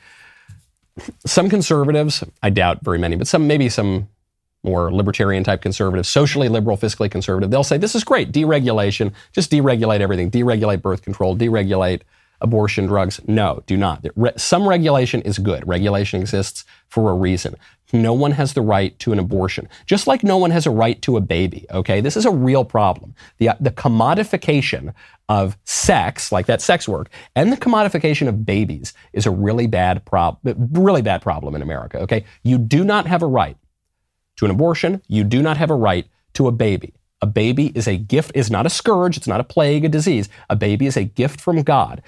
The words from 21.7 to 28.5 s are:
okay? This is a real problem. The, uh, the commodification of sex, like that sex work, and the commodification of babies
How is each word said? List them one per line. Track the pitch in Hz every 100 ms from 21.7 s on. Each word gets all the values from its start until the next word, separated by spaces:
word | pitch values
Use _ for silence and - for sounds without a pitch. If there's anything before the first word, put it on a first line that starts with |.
okay? | 92 92 98
This | 127 180
is |
a | 226
real | 170 127 135
problem. | 123 113 101 90 - - - _
The, | 113
uh, | 110
the | 135
commodification | - 131 113 117 180 214 185 - 147 - - 69 - - _ -
of | 104 95 101
sex, | - - - 170 90 - -
like | 95 -
that | 113
sex | - 175 -
work, | 87 - - - -
and | 180
the | 262
commodification | - 220 208 175 156 147 139
of | 107
babies | 110